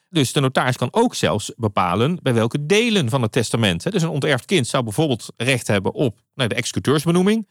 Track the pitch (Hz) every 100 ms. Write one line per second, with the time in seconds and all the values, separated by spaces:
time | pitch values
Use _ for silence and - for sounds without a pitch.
0 | _ 165 127 - 135 151 135 127 120 -
1 | 240 - - 95 - - 110 101 90 92
2 | 127 180 - 117 113 147 147 202 240 208
3 | 117 135 113 - 110 117 113 170 - 190
4 | 165 151 156 131 - 190 120 143 117 110
5 | 156 117 - - 117 131 - 104 95 -
6 | 143 - _ - 123 - - - - 151
7 | 160 170 185 220 214